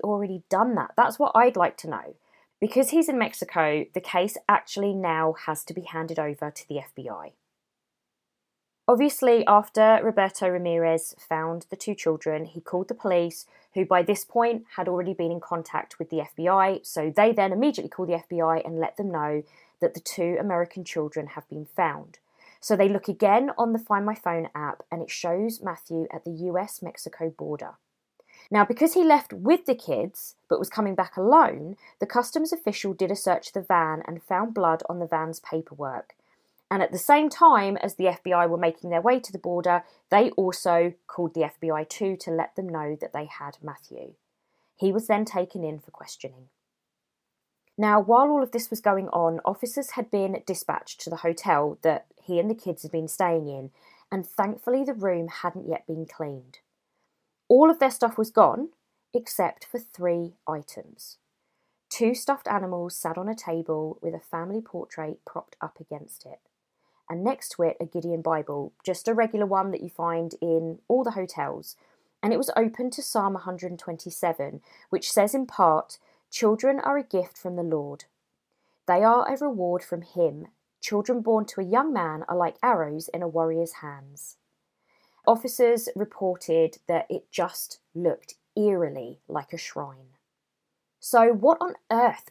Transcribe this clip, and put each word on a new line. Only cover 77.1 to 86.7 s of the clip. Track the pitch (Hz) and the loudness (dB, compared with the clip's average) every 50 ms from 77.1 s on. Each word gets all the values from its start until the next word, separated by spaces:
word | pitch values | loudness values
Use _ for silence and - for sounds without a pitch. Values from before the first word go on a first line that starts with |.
| - 180 180 - - - | -2 -2 -2 -4 -8 -12
from | - 180 180 | -10 -8 -6
the | 175 | -4
Lord. | 170 165 160 147 143 143 143 143 - _ _ _ _ _ _ _ _ _ _ _ _ _ _ _ - | -2 -2 -2 -2 -4 -8 -12 -16 -18 _ _ _ _ _ _ _ _ _ _ _ _ _ _ _ 0
They | - 175 185 | 2 4 6
are | 214 226 233 247 - | 6 6 6 6 2
a | - 269 269 | 0 -2 -2
reward | 294 285 240 190 180 175 175 180 | -4 -4 -2 -2 -2 -2 -2 -4
from | - - 180 170 | -4 -6 -8 -8
him. | 170 - - 180 170 151 143 151 165 - _ _ _ _ _ - | -8 -8 -2 0 0 0 0 -6 -16 -18 _ _ _ _ _ -12
Children | - - 208 208 208 - 247 240 | -8 -2 -2 -2 0 0 -2 -2
born | 220 233 220 214 208 | 2 2 2 2 0
to | - - - | -2 -6 -6
a | 190 | -2
young | 180 214 247 285 320 269 | 0 2 2 2 2 -2
man | 196 170 156 156 156 - - | -2 -2 -4 -4 -6 -6 -4
are | 175 | 0
like | 180 175 - - - | 0 0 0 -2 0
arrows | 233 254 233 175 156 147 151 160 160 - | 0 2 2 2 0 -4 -6 -8 -8 -8
in | - 170 | -8 -6
a | 175 165 | -6 -2
warrior's | 156 165 165 165 160 165 170 165 - | 0 0 0 0 0 -2 -2 -4 -6
hands." | - 156 147 143 139 139 139 143 - - - - _ _ _ _ _ _ _ _ _ _ _ _ _ _ _ _ _ - | -14 -14 -14 -14 -16 -18 -20 -20 -20 -20 -20 -20 _ _ _ _ _ _ _ _ _ _ _ _ _ _ _ _ _ 2
Officers | - 226 226 254 247 - - 247 233 233 226 233 - - | 2 2 2 0 -6 0 2 4 4 4 2 -2 -6 -6
reported | 190 208 208 - - 196 185 180 175 - - 160 165 160 160 | -6 -6 -6 -6 -4 -2 -2 -2 -4 -4 0 2 2 2 2